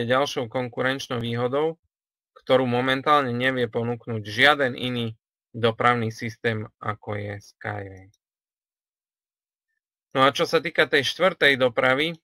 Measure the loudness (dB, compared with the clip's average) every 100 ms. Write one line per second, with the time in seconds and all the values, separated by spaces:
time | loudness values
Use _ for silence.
0 | 0 2 0 -4 -4 -4 -6 -2 -2 -2
1 | -6 -6 -4 -2 -2 0 -2 -4 _ _
2 | _ _ _ _ 2 2 4 0 0 0
3 | 2 2 2 0 -2 0 -2 -2 -4 -6
4 | -6 -8 -6 2 4 4 0 -2 -6 -4
5 | -6 -8 _ _ _ 0 0 2 2 2
6 | -2 -6 -10 -6 -4 -4 -8 -12 -10 -10
7 | -8 -10 -8 -12 -16 _ -10 -8 -10 -16
8 | -20 _ _ _ _ _ _ _ _ _
9 | _ _ _ _ _ _ _ _ _ _
10 | _ 2 2 2 0 0 -2 0 2 2
11 | 0 0 0 4 2 4 2 2 2 2
12 | 0 -6